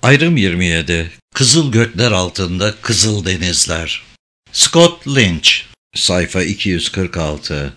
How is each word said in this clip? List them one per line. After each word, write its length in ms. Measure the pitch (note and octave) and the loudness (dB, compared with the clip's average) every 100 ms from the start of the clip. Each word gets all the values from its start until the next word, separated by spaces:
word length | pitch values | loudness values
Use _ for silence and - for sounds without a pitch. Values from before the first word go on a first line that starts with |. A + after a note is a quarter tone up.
Ayrım 360 | A#2+ C#3 E3 E3 | 4 4 4 2
yirmi 280 | F#2+ F2 F2+ | 2 0 0
yedi. 460 | E2 D#2+ E2+ E2 - _ | 0 0 -2 -4 -10 _
Kızıl 380 | - B2+ D3+ D3 | -2 2 2 2
gökler 400 | A2+ A#2 E2+ A#2+ | 2 0 0 0
altında 640 | G2 F2+ - F#2 F2+ G#2 G#2+ | 0 -2 -4 -4 -2 -2 -4
kızıl 440 | - G#2+ G#2+ G#2 E2 | -4 0 0 0 -2
denizler. 760 | F#2 F#2 E2+ - E2 E2 - - - _ _ _ | -2 -2 -2 -2 -4 -6 -10 -12 -20 _ _ _
Scott 560 | - - E3 E3+ E3+ - | -2 2 4 4 2 -4
Lynch. 420 | C#3 G#2 E2 - - - - _ - | 2 2 2 0 0 -4 -20 _ -4
Sayfa 480 | - F2+ E2 F2+ | 0 0 0 -2
iki 260 | F2 - G2+ | -2 -2 -2
yüz 200 | F2 - | -2 -4
kırk 280 | - F2+ F2+ | -4 -4 -4
altı. 560 | D#2 D2 - D2+ C#2+ | -4 -4 -6 -6 -8